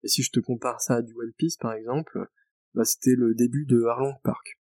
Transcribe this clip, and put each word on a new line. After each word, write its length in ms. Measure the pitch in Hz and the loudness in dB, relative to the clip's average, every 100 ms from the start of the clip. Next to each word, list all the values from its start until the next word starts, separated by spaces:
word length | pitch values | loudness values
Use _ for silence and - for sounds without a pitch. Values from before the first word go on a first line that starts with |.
Et 40 | - | -2
si 160 | - | -2
je 80 | 127 | 0
te 80 | 123 | 0
compare 420 | - 120 127 120 | -2 -2 -2 -4
ça 140 | - 120 | 0 0
à 60 | |
du 120 | 117 | 0
One 200 | 113 117 - | -8 -12 -2
Piece, 200 | 165 - | -4 -2
par 160 | 120 | -6
exemple, 540 | 110 113 135 160 - 190 _ _ _ _ | -6 -4 -4 -4 -8 -10 _ _ _ _
bah, 120 | - 113 | -2 -2
c'était 300 | - - 127 | 0 2 4
le 200 | 117 113 | 4 2
début 300 | 120 135 147 | 2 0 2
de 180 | 120 | 2
Arlong 320 | 117 120 135 135 | 4 0 -2 -2
Park. 340 | - - - - | -4 -4 -10 -20